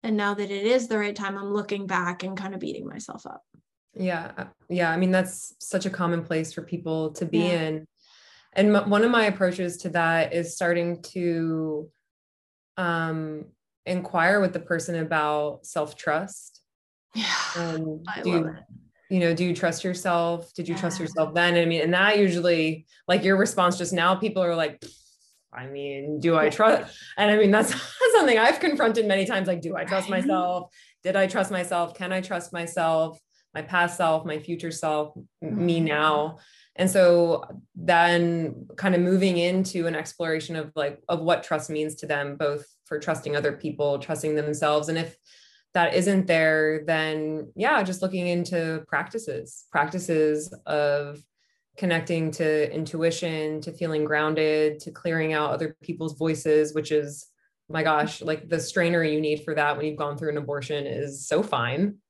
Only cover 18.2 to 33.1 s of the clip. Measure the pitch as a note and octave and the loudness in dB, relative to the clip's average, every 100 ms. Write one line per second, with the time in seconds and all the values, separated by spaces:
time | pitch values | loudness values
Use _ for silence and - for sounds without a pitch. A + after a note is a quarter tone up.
18.2 | F3 E3+ D#3+ D#3 - - _ _ _ F#3 | 0 0 0 -8 -18 -20 _ _ _ 2
19.2 | E3+ E3 F3 F3 F3 E3+ F#3+ F3+ F#3+ E3+ | 2 2 0 0 -2 -2 -4 -4 0 0
20.2 | E3+ E3+ E3+ - D#3+ E3+ F3+ - D#3+ - | 0 -2 -8 -10 -6 -4 -4 -4 -6 -2
21.2 | D#3 D#3+ F3 F3 E3+ E3 D#3 F3+ G3 G#3 | 0 2 4 4 4 2 2 4 4 6
22.2 | G3+ F3 F3 E3 D#3+ D#3+ - _ - F3+ | 4 4 2 2 2 -2 -10 _ 0 2
23.2 | F#3 G3 G3 - F3+ F#3 E3+ F3+ E3+ F#3+ | 4 4 2 4 2 2 -2 2 2 2
24.2 | G#3+ F#3+ F3+ E3 D#3 D3+ - - _ _ | 0 0 0 2 0 -4 -18 -20 _ _
25.2 | _ _ _ A#2+ C3 C#3 C#3 C#3 C#3+ D3+ | _ _ _ -16 -12 -10 -8 -8 -6 -2
26.2 | E3 E3 D3+ - A3 G3+ - - - - | 2 4 2 4 4 4 0 -16 -14 0
27.2 | G#3 G#3+ G3+ G#3 C#4+ - - - B4+ A4 | 4 6 6 6 4 -2 -8 0 6 6
28.2 | D4 A3+ A#3 D#4+ - C#4+ A3+ A3+ G#3+ G3 | 6 6 6 4 0 2 2 2 2 2
29.2 | F#3+ G#3+ F#3+ F3 E3 D#3+ D#3+ F#3+ F#3+ F#3+ | 2 0 0 -2 -4 -6 -2 -2 0 -2
30.2 | C4 F#3+ F3+ F3+ F3 _ - _ F3+ F#3+ | 0 0 0 -2 -6 _ -20 _ -2 2
31.2 | F#3+ G3 F#3+ F#3+ F3+ F3 E3+ - F#3 F#3+ | 2 2 -2 -2 -2 -2 -2 -4 -4 -4
32.2 | F#3 F#3 F3 F3 E3+ E3+ E3 D#3+ D#3+ | -4 -8 -6 -8 -6 -2 2 2 0